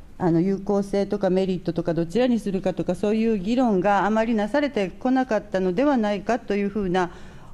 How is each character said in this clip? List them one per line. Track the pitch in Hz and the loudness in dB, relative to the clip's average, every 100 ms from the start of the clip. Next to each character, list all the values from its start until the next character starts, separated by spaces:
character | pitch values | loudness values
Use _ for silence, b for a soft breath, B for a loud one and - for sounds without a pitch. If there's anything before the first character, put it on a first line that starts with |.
| - - | -18 -2
あ | 175 | 2
の、 | 165 | 2
有 | 190 196 | 2 0
効 | 196 202 | 0 0
性 | 202 202 196 | 0 -2 0
と | 208 | 0
か | 196 | 2
メ | 185 190 | 2 0
リ | 180 | -2
ッ | |
ト | - | -2
と | 165 | -2
か | 170 | -2
ど | 165 165 | -2 -2
ち | 214 | 0
ら | 254 | 2
に | 233 | 0
す | 208 | -2
る | 185 | -2
か | 185 | -2
と | 180 | -2
か、 | 165 180 | -4 -2
そ | 208 | 0
う | |
い | 220 226 | 2 2
う | 214 | 0
議 | 180 | 0
論 | 240 247 190 | 2 2 2
が | 190 202 | 4 2
あ | 185 | 2
ま | 220 | 2
り | 226 | 2
な | 220 208 | 0 0
さ | 285 | 0
れ | 294 | 0
て | 214 185 | -2 -4
こ | - 254 | -2 0
な | 262 254 | 0 2
か | 208 | -2
っ | |
た | 208 190 | 0 -2
の | 185 | 0
で | 180 | 2
は | 285 262 | 2 2
な | 208 | 2
い | 202 | -2
か | 202 247 | -2 -2
と | - 202 | 0 0
い | |
う | 202 | 0
ふ | 208 | -2
う | 190 | 0
な | 185 175 B B B B | 0 -2 B B B B